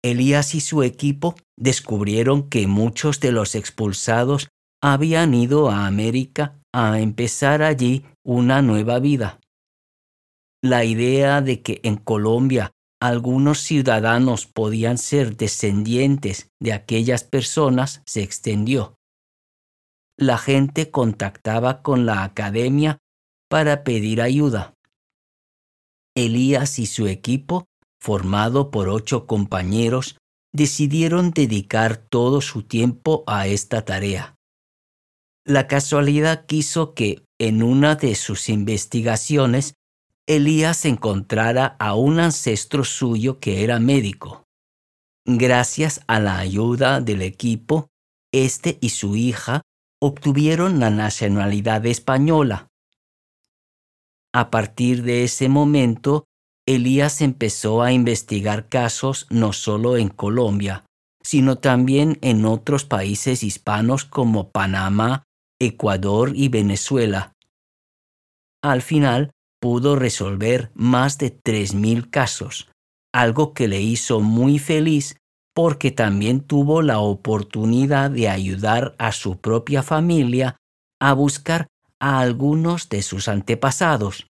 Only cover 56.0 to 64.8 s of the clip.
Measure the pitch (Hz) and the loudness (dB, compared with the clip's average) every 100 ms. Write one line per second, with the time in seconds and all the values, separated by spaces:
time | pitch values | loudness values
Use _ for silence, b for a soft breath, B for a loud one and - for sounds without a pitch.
56 | 143 147 - _ _ _ - 131 120 135 | 0 -2 -2 _ _ _ -2 0 2 2
57 | 143 143 147 127 110 - 107 113 120 127 | 2 0 -2 0 -4 -2 -2 2 4 4
58 | 120 113 - 104 104 104 110 131 117 - | 2 -2 -4 -4 -2 -4 -4 -2 -2 -4
59 | 135 135 - 117 110 101 - 104 117 123 | -6 -6 -4 0 0 -2 -4 -2 0 0
60 | 104 - 101 117 117 101 101 92 _ _ | 0 -2 -2 0 0 0 -4 -8 _ _
61 | _ _ - 151 135 131 139 123 127 139 | _ _ -2 2 2 2 2 2 2 2
62 | 151 151 131 110 110 110 - 143 - 110 | 2 0 0 2 2 0 -2 -2 -2 -4
63 | 98 104 135 127 107 - - 104 113 135 | -4 -4 -4 -4 -4 -8 -4 -2 0 -2
64 | - - 120 110 95 101 95 95 | -4 -2 0 0 -2 -4 -2 -2